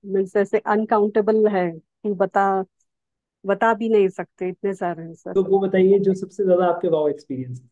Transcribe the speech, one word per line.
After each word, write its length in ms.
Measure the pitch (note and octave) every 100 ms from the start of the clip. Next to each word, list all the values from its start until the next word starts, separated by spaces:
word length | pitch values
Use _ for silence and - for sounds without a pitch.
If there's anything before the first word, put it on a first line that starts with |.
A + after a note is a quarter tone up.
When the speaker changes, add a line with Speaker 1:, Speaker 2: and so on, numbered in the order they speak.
| G3
Speaker 1:
मीन्स 300 | F#3+ F#3+ G#3
ऐसे 220 | G3 G#3+
uncountable 880 | - G#3 A3 A3 G#3 A3 G#3 A3 G#3+
है 220 | G3 F3
कि 420 | E3 - _ G#3
बता, 520 | F#3 F#3+ G3+ G3 F#3+ F#3+ _ _ _ _ _ _ _ G3
बता 280 | G3 A3+
भी 140 | G#3+ A3+
नहीं 200 | A3 F#3+
सकते, 400 | - F3 - F#3
इतने 260 | F3 G3
सारे 280 | F#3+ F3 E3
हैं 120 | E3
सर। 180 | E3 -
Speaker 2:
तो 120 | F#3+
वो 140 | F#3+ G3
बताइए 400 | F#3+ F#3+ F#3+ G3+
जो 160 | G3
सबसे 300 | F#3 - -
ज्यादा 220 | F#3+ F3+ F3+
आपके 220 | F3 F3+
वाओ 200 | D#3+ D3+
experience। 540 | C#3+ - C3 B2+ B2 -